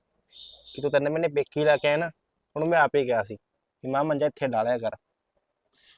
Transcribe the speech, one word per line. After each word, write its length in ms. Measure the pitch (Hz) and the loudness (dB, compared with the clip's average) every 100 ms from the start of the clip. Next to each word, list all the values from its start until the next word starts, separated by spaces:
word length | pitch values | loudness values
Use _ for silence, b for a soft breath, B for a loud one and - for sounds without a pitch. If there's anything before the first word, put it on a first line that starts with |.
| _ _ _ - - - - - | _ _ _ -20 -20 -20 -18 -6
ਕਿ 60 | |
ਤੂੰ 100 | 143 | 0
ਤਿੰਨ 180 | 143 143 | 0 0
ਮਹੀਨੇ 180 | 160 165 | 0 0
ਪੇਕੀ 360 | 143 135 147 | -2 -2 0
ਲਾ 140 | 151 147 | 2 2
ਕੇ 100 | 147 | 2
ਆਇਆ 100 | 151 | 0
ਨਾ, 140 | 170 - _ _ _ 147 | -2 -8 _ _ _ -6
ਉਹਨੂੰ 140 | 160 | 0
ਮੈਂ 100 | 170 | 2
ਆਪੇ 260 | 139 143 123 | 2 2 0
ਕਿਹਾ 180 | 113 | -2
ਸੀ 120 | 101 104 | -2 -10
ਕਿ 520 | _ _ _ _ 131 | _ _ _ _ -4
ਮਾਂ 160 | 135 | -2
ਮੰਜਾ 220 | 156 143 147 | 0 0 -2
ਇੱਥੇ 220 | - 139 | -2 -2
ਢਾ 160 | 113 | 0
ਲਿਆ 140 | 117 123 | 0 -2
ਕਰ। 180 | 110 - _ _ _ _ _ _ _ b b | -4 -8 _ _ _ _ _ _ _ b b